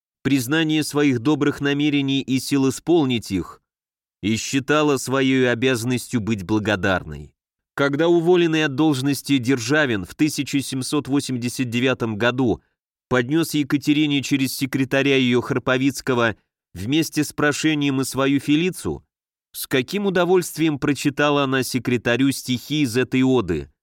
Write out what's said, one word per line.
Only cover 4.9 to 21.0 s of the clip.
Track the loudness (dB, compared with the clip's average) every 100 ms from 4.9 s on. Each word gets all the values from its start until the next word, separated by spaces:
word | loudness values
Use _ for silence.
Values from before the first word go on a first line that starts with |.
| 0
своей | 0 0 2 2 2
обязанностью | 2 0 0 0 -2 -2 -4
быть | -2 -4
благодарной. | -2 -2 0 0 0 -2 -4 -12 -16 _ _ _ _
Когда | -2 0 2 2
уволенный | 4 4 4 4 2
от | 0
должности | 2 2 2 0 -2 0 0
Державин | 2 -2 0 0 2 -2
в | -4
тысяча | -2 -2 0 -4 -4
семьсот | -4 -6 -2 -2 0
восемьдесят | -2 -2 -4 -4 -4 -4
девятом | 0 0 0 -2 0
году | 0 2 0 -2 _ _ _ _ _
поднес | -2 2 0 0
Екатерине | -2 -2 0 0 2 2 0
через | 0 0 0
секретаря | -2 -4 -2 0 0 2 2
ее | 2 0
Харповицкого | 0 -2 -2 0 0 -2 -2 0 0 -2 _ _ _
вместе | -10 -2 -2 0 -2
с | -4
прошением | 0 0 0 0 0 0 0
и |
свою | -2 -2 0 0
Фелицу, | 2 2 0 -4 -8 -8 -12 _ _ _ _
с | -14 -2
каким | -2 -2 -2 0
удовольствием | 0 2 2 2 -2 -2 0
прочитала | -2 0